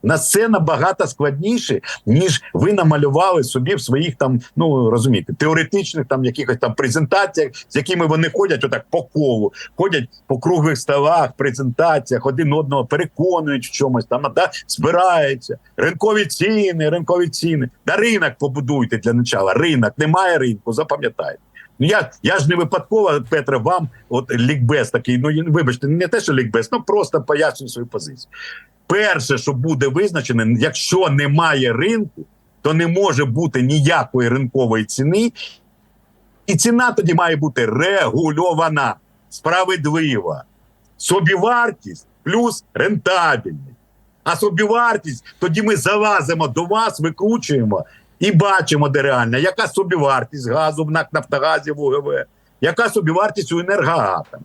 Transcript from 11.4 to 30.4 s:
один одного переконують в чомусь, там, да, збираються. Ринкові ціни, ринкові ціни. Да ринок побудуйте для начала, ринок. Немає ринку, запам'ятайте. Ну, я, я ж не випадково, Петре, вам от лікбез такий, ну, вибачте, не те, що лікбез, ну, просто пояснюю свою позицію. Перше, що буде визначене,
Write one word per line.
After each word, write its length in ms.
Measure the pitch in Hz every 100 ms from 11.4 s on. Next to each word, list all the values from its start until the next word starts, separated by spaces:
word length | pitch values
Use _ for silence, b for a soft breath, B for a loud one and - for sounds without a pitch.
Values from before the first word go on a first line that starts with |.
| 139 127 131 120 165 147 123 127 135
один 260 | 131 156
одного 340 | 151 143 139 117
переконують 800 | 151 170 - 180 175 151 135 -
в 40 |
чомусь, 340 | - 139 123
там, 180 | 113 123 139 -
да, 140 | 190 B -
збираються. 920 | - 151 175 185 170 139 131 - 117 b -
Ринкові 500 | 160 175 214 214 196
ціни, 640 | - 190 220 196 165 151
ринкові 380 | 170 165 175 175
ціни. 420 | - 170 156 123 _ -
Да 100 | 196
ринок 360 | 233 208 156 -
побудуйте 600 | 143 135 131 143 117 110
для 140 | 117
начала, 400 | 117 117 107 95
ринок. 380 | 104 165 143 104 -
Немає 420 | 151 180 185 165
ринку, 340 | 127 104 -
запам'ятайте. 680 | 110 151 143 120 - - - _ B B _
Ну, 80 | 143
я, 240 | 208 156 -
я 160 | 143 185
ж 100 | 143
не 80 | 175
випадково, 540 | 165 180 - 214 196 143 120
Петре, 280 | 156 139 131
вам 300 | 135 180 151 b _
от 220 | 123 127
лікбез 580 | 123 123 147 120 147 -
такий, 280 | 117 - 123
ну, 120 | 147 156 165
вибачте, 340 | 156 135 123 143
не 200 | 165 180
те, 120 | 233
що 140 | 190
лікбез, 340 | 135 113 117 110
ну, 100 | 240
просто 400 | - 208 170 156
пояснюю 460 | 117 147 151 127 123
свою 180 | 120 120
позицію. 420 | 107 151 127 - B B B B _ _
Перше, 520 | 196 214 165 123 131
що 140 | 147
буде 360 | 131 156 147 135
визначене, 680 | 139 202 170 - 117